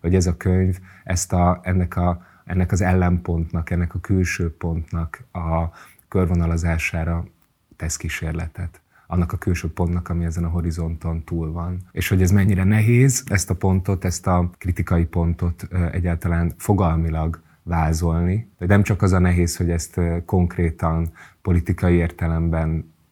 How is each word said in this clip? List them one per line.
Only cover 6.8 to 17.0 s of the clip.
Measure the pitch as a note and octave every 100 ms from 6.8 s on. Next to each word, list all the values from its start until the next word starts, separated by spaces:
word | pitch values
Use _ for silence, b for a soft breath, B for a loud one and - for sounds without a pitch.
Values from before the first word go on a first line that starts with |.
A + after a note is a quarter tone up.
| - E2 E2+ E2+ E2 _ _ _ _ _
tesz | D#2+ -
kísérletet. | D#2+ - D#2+ D#2+ E2 - F2 - b b b
Annak | F2+ E2+
a | F#2
külső | - F2 E2
pontnak, | - E2+ F2 F2+
ami | E2+ E2+
ezen | E2
a | E2+
horizonton | E2+ E2+ E2 E2 E2 E2 E2
túl | - E2+ D#2+
van. | E2 E2+ F2+ -
És | - -
hogy | F#2+
ez | F#2
mennyire | G2+ G2 F#2
nehéz, | F#2 G#2+ A2 A#2+ C3+ B2+ -
ezt | G2 -
a | F2
pontot, | G2 F#2 F#2 F#2 F#2
ezt | - -
a | F2+ F2 -
kritikai | F2+ - E2+ E2+ E2
pontot, | F2 E2+ E2+ F2 E2 -
ö, | F#2 E2+
egyáltalán | F2+ F2+ E2 F2+ E2+ E2+ -
fogalmilag | - G2 E2+ D#2+